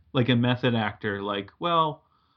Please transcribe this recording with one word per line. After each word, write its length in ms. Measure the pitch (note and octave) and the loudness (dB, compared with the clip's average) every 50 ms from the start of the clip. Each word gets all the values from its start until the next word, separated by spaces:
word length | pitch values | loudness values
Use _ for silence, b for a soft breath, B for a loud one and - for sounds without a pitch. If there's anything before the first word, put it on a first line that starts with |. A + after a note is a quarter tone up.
| _ _ | _ _
like 160 | - C3 A#2+ B2 | 0 0 2 2
a 80 | B2 | 2
method 380 | A#2 B2 B2 B2 A#2+ - B2+ A#2 | 2 2 2 0 2 0 0 0
actor. 480 | A2+ G#2+ G#2 - - - G#2+ G2+ G2+ | 2 -2 -2 -6 -4 -4 -4 -4 -4
Like, 280 | G2 G#2 G2+ G2 G2 - _ - | -4 -4 -4 -4 -6 -8 _ -6
well, 460 | E3 E3+ E3+ E3 D#3+ D#3 D3+ - _ _ _ _ _ _ _ | -4 0 2 2 2 0 -2 -8 _ _ _ _ _ _ _